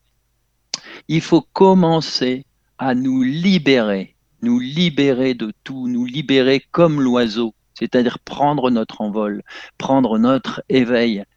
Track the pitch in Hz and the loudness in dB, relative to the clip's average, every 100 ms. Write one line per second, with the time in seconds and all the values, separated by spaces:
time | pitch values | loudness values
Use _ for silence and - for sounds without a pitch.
0 | _ _ _ _ _ _ _ - - - | _ _ _ _ _ _ _ -16 -16 -18
1 | - 160 - 165 - - 190 185 165 160 | -4 -4 2 0 0 2 4 6 4 2
2 | - - 127 127 - _ _ - 131 123 | -2 -4 -4 -4 -8 _ _ -8 -4 -2
3 | 131 131 127 156 185 185 139 131 107 98 | 0 0 0 0 2 2 4 2 2 -2
4 | 92 _ _ - 120 123 127 151 175 143 | -6 _ _ -6 -2 0 -2 -2 0 2
5 | 139 127 131 120 110 - - 135 123 120 | 0 2 0 -2 -6 -10 -14 -8 -4 -4
6 | 123 139 135 135 127 135 - - 170 147 | -4 -6 0 2 4 2 0 2 2 2
7 | 127 123 117 107 117 - _ - 117 127 | 0 2 0 -2 -6 -6 _ -10 -2 0
8 | 123 - - - 143 147 123 117 110 - | 0 -4 -10 -2 0 0 0 0 -4 -6
9 | 107 107 104 101 - - - - - 135 | -6 -4 -4 -6 -12 -20 -18 -10 -2 0
10 | 123 110 120 131 - - - 127 117 120 | 2 2 2 0 -4 -10 -2 0 2 0
11 | 117 101 101 | 0 -2 -8